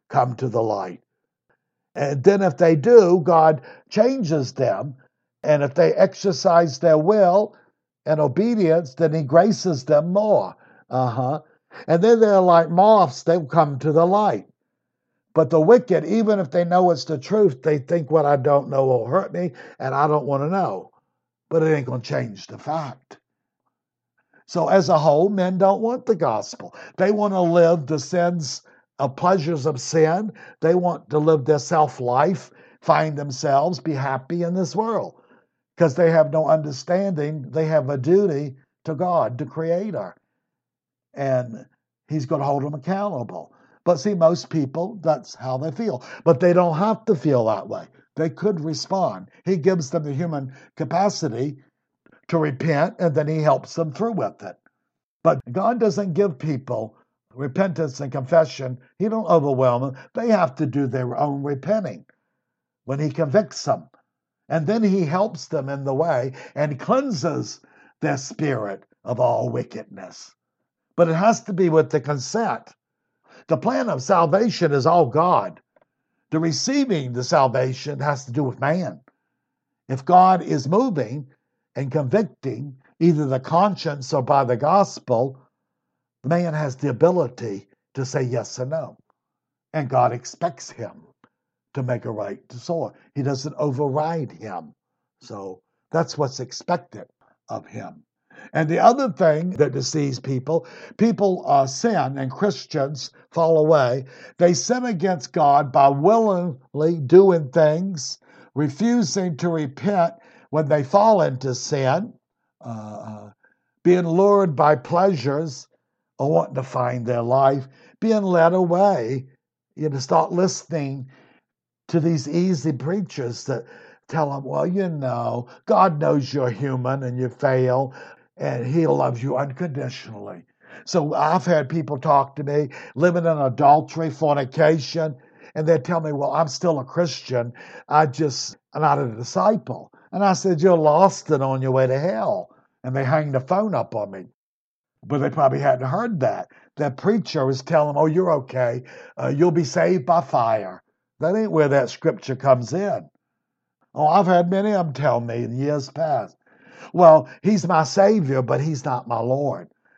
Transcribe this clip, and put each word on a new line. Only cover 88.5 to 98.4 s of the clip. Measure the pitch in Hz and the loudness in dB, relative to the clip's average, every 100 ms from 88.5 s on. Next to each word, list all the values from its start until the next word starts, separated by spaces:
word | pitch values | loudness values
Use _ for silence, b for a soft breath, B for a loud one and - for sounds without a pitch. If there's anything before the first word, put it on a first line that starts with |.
| - | -10
or | 127 | -8
no. | 160 90 - _ _ _ _ _ _ _ | -8 -10 -16 _ _ _ _ _ _ _
And | 156 131 | -6 -2
God | 131 120 | 0 0
expects | 123 - - 170 - - | -2 -12 -8 -8 -8 -18
him | - 110 - _ _ _ _ _ _ _ | -14 -16 -16 _ _ _ _ _ _ _
to | 139 | -8
make | 123 120 | -4 -4
a | 117 | -6
right | 107 101 104 _ | -8 -8 -10 _
to | 120 | -14
soar. | - 170 135 - b 143 | -8 -6 -6 -10 b -6
He | |
doesn't | 135 131 147 - | -4 -4 -6 -6
override | 147 131 143 143 156 170 135 | -4 -2 -2 -2 -4 -4 -8
him. | - 110 87 76 _ _ _ _ _ | -12 -14 -14 -16 _ _ _ _ _
So | 120 104 95 92 _ _ _ | -18 -16 -14 -16 _ _ _
that's | 160 165 - | -4 -4 -4
what's | 135 131 | -6 -6
expected | 123 - - 175 - 107 - _ _ _ - | -14 -12 -6 -6 -8 -20 -20 _ _ _ -14
of | 107 - | -14 -14
him. | 110 - - _ _ _ B | -18 -18 -20 _ _ _ B